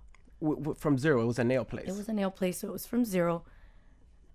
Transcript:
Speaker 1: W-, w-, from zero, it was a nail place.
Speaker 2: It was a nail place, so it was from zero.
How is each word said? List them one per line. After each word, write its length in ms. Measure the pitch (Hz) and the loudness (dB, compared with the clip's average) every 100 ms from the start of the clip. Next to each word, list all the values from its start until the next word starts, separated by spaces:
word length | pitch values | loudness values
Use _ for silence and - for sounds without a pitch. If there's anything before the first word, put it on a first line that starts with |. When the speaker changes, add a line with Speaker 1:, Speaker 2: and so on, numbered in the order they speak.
| - - - - | -20 -20 -20 -4
Speaker 1:
W-, 160 | 156 143 | -2 0
w-, 180 | 151 - | -2 -2
from 220 | 156 135 | 2 4
zero, 240 | 156 127 | 4 4
it 40 | 117 | 4
was 140 | 120 | 2
a 40 | |
nail 220 | 120 131 110 | 2 2 -2
place. 220 | 123 - | -8 -8
Speaker 2:
It 100 | 196 | -8
was 100 | 202 | -4
a 40 | |
nail 180 | 214 190 | -2 -2
place, 280 | - 185 175 | -2 -4 -4
so 80 | 196 | -8
it 40 | |
was 120 | 180 - | -8 -4
from 180 | 233 226 | -2 0
zero. 380 | 185 170 170 - - - - - - - - - | 0 0 -2 -6 -20 -20 -20 -20 -20 -20 -20 -20